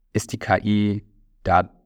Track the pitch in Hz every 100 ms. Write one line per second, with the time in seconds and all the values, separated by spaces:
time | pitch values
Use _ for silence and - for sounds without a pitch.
0 | _ 107 - 110 - 92 104 104 104 101
1 | - _ _ _ - 90 90 _